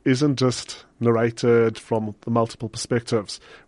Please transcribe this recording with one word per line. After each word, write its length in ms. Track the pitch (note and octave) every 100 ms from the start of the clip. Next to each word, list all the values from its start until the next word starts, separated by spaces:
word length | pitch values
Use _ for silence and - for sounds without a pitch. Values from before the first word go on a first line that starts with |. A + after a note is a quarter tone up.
| -
isn't 320 | B2+ D3 B2+
just 480 | B2+ - - - - _
narrated 800 | A#2 A2+ A#2 A#2 A#2+ A#2 A2+ G#2+
from 340 | - A2+ G#2+ G2+
the 80 | -
multiple 400 | A#2 A2+ - A2+
perspectives 720 | - - A#2+ - A2+ F#2+ - - -